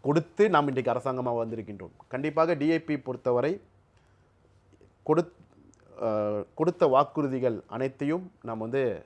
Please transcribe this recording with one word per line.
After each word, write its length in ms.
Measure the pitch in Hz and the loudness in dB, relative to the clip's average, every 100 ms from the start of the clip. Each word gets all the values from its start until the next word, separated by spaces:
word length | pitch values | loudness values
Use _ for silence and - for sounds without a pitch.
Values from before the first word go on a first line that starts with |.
கொடுத்து 480 | 131 156 156 - 214 | 2 0 0 2 4
நாம் 180 | 160 143 | 6 4
இன்றைக்கு 240 | 131 123 | 0 0
அரசாங்கமா 540 | 120 131 127 127 117 | 0 -2 -2 -2 -2
வந்திருக்கின்றோம். 460 | 113 110 101 101 92 - - | -2 -6 -10 -12 -14 -18 -10
கண்டிப்பாக 460 | 127 151 151 165 | -6 -2 0 2
டி 160 | 160 151 | 2 0
ஏ 120 | 165 | 0
பி 160 | 156 143 | -2 -6
பொறுத்தவரை 640 | 131 120 127 120 139 196 - _ _ _ _ _ _ _ _ _ _ _ - _ | -6 -4 0 2 0 -4 -10 _ _ _ _ _ _ _ _ _ _ _ -20 _
கொடுத்-, 1000 | - 156 170 _ - - - _ - - | 0 0 0 _ -20 -20 -20 _ -20 -4
அ, 400 | 113 107 104 104 - | -2 0 0 -4 -6
கொடுத்த 300 | - 160 175 | -2 -2 2
வாக்குறுதிகள் 760 | 156 131 147 - 143 131 123 110 - | 4 4 2 -2 -2 0 -2 -2 -8
அனைத்தையும் 640 | 117 131 131 143 170 185 _ | -6 -6 -4 -4 -4 -6 _
நாம் 160 | 113 113 | -10 -8
வந்து 480 | 113 135 127 85 | -4 -2 -2 -4